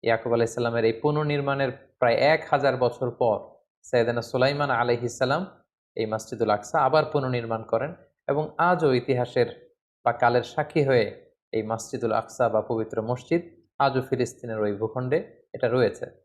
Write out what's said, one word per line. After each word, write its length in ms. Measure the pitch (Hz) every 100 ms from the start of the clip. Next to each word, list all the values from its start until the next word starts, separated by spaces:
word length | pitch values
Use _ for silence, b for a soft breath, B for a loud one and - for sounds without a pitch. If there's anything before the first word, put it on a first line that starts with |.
ইয়াকুব 300 | 113 113 123
আলাইহিস 220 | 117 117
সালামের 300 | - 120 117
এই 80 | 113
পুনর্নির্মাণের 1000 | 113 151 151 151 147 139 139 135 127 - _
প্রায় 160 | 123
এক 320 | 117 139 156 -
হাজার 260 | 143 135 123
বছর 340 | 123 - 123
পর 280 | 117 120 101 - - _ _
সাইয়েদানা 400 | - 123 113 120
সুলাইমান 480 | 113 131 131 143 143
আলাইহিস 480 | 120 123 120 120 -
সালাম 280 | 127 151 190 - _ _ _
এই 120 | - 110
মসজিদুল 440 | 110 - 107 110
আকসা 280 | 104 - 160
আবার 260 | 131 156
পুনর্নির্মাণ 580 | 147 147 131 123 113 113
করেন 320 | 110 113 143 175 _ _ -
এবং 220 | 139 156 -
আজও 340 | 170 175 156
ইতিহাসের 760 | 127 123 123 120 131 117 - - _ _ _
বা 80 | 123
কালের 300 | 117 123 123
সাক্ষী 420 | 117 - 147 160
হয়ে 460 | 135 127 101 - - _ _
এই 100 | 113
মসজিদুল 500 | 107 113 - 127 113
আকসা 360 | 110 - - 117
বা 140 | 107
পবিত্র 400 | 107 113 110 -
মসজিদ 400 | 110 123 - 170 175 - _ _
আজও 240 | 139 131
ফিলিস্তিনের 580 | 127 127 120 - 120 110
ওই 120 | 104
ভূখণ্ডে 760 | 101 107 131 127 156 202 - _
এটা 160 | - 120
রয়েছে। 380 | 127 117 - - _